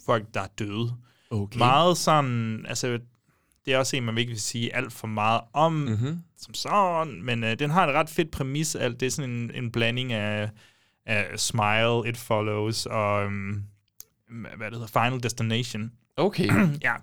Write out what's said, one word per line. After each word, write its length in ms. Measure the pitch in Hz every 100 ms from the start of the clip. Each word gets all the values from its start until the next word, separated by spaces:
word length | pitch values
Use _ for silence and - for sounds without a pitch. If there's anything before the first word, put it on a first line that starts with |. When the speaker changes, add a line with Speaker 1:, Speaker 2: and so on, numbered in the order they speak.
| -
Speaker 1:
folk, 180 | 120 104
der 60 | 107
er 60 | 95 -
døde. 340 | 104 104 117 120 - _ _
Speaker 2:
Okay. 280 | 110 101 117
Speaker 1:
Meget 380 | 123 139 175 170
sådan, 680 | - 156 131 120 113 110 -
altså, 300 | 120 127 120 120 _ _ _ _ _
det 100 | -
er 40 | 131
også 180 | 131 139
en, 60 |
man 140 | 117 113
ikke 120 | 120
vil 100 | 113
sige 360 | - 120 117 -
alt 160 | 131
for 140 | - 110
meget 340 | 107 107 113 -
om, 200 | 143 165
Speaker 2:
Mhm. 460 | 156 143 107 127 170 - _
Speaker 1:
som 160 | -
sådan, 680 | 110 143 196 190 165 160 95
men, 220 | 123 117
øh, 140 | 113 113
den 120 | 147
har 160 | 170 170
et 80 |
ret 160 | 139 156
fedt 200 | - 156
præmis, 440 | - 135 143 156
alt. 260 | - 127 120
Det 60 | 131
er 40 |
sådan 200 | 120 135
en, 200 | 120 117
en 160 | - 120
blanding 420 | 120 117 123 127
af, 380 | 113 104 107 104 - - _ _ _ -
af 200 | 107 95 -
Smile, 680 | - 113 104 110 117 117 117
It 80 | 117
Follows 680 | - 110 107 107 107 117 -
og, 380 | 113 104 101
øhm, 380 | 101 101 98 101 101 - _ _ - _ _ 117 104 95
hvad 140 | 110
det 80 | 117
hedder, 260 | 110 123
Final 180 | 117 127
Destination. 680 | 120 - 110 113 123 107 113 - _ -
Speaker 2:
Okay. 320 | 180 - 202 - 190
Speaker 1:
<clears throat> 160 | 143
Ja, 100 | 127 117